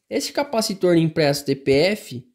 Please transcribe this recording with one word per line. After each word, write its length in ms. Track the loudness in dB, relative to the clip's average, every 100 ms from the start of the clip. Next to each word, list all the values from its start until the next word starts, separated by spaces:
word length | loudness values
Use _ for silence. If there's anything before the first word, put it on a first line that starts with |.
| -10
Esse 240 | -8 -6
capacitor 640 | -6 -4 -4 -4 -2 2 4
impresso 480 | 2 2 0 0
D 100 | -4
P 180 | -4 0
F 520 | 2 2 -2 -8 -16 -16